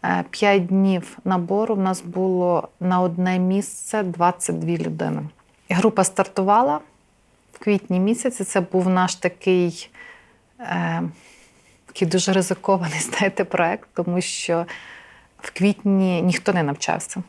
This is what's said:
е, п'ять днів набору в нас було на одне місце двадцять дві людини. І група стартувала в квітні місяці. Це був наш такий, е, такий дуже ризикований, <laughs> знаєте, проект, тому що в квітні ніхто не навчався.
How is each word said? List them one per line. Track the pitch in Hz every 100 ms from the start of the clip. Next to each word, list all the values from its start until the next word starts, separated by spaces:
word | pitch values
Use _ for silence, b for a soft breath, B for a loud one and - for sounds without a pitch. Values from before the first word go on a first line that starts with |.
е, | - 90 -
п'ять | - 208 196 175
днів | 190 196 185 - -
набору | 185 185 175 196 226
в | 208
нас | 190 180
було | 175 180 190 185 175 170 - _
на | 180 185
одне | 180 170 185 185
місце | 185 196 196 - - 220
двадцять | 190 165 175 175 - 165
дві | 165 170
людини. | 165 156 160 156 151 _ _ _ _
І |
група | 180 220 220
стартувала | 185 - 190 - 190 208 262 302 - _ _ _ _ _ _
в | -
квітні | - 202 - 180
місяці. | 196 233 262 247
Це | 190 196
був | 170 185 185
наш | 185 180
такий, | - 180 - - 185 175 165 - B B B B B _ _
е, | 240 175 170 165 170 160 b b b b b b -
такий | - 180
дуже | 185 175
ризикований, | 190 180 185 - 196 170 151
<laughs> |
знаєте, | - - 196 196
проект, | 185 180 170 202 -
тому | - 175 180
що | 180 - - 170 170 B B B B B B _
в | -
квітні | - 196 196 202 190 190 175
ніхто | 180 165 -
не | 180
навчався. | 147 143 - 170 - -